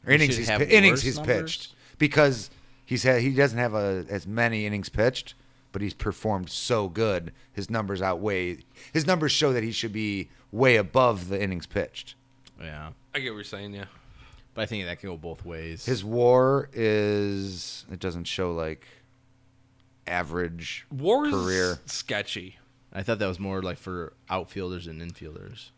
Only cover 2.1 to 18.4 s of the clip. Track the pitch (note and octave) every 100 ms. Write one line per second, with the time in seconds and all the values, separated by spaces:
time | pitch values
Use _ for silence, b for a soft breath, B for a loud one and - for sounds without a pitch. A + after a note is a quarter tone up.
2.1 | C#3+ C#3+ A#2+ G2+ b b b - B2 B2+
3.1 | B2+ B2+ C3 C#3 A#2 A#2+ G#2+ G2+ F#2+ E2+
4.1 | G2 F2+ A2 A#2+ A2+ G#2 G#2 F#2+ - A#2
5.1 | C3 - - b b b G2 G2+ - G#2+
6.1 | F#2+ A2 G2 F2+ - - A#2+ G2 F2 A2
7.1 | F#2 E2 b b - G2 A2+ G2+ G2 F#2+
8.1 | F2 G#2 F#2+ F2+ F2 - B B E3 D3+
9.1 | F3+ D3+ - D3 B2 A2+ G#2+ A2+ G#2+ G#2+
10.1 | G2+ - b b G#2 C3 A#2 F#2+ C3 B2
11.1 | G#2 F2+ G2 G2+ F2+ - G#2 D#2 - -
12.1 | - _ _ - - E2 D2+ D#2 - _
13.1 | C#3+ B2+ G#2+ G2+ G2+ G2+ G2+ G2 b b
14.1 | b b b b - G#2+ G#2+ F2+ F2 G2
15.1 | E2+ E2+ D#2+ F2 E2 D#2+ E2 - B2 G2+
16.1 | A#2 A#2+ B2+ C3 C#3 C#3 A#2+ A2 G#2+ G#2
17.1 | G#2 G2+ G2+ G2 F#2 - - - F2+ F#2+
18.1 | F2 E2+ -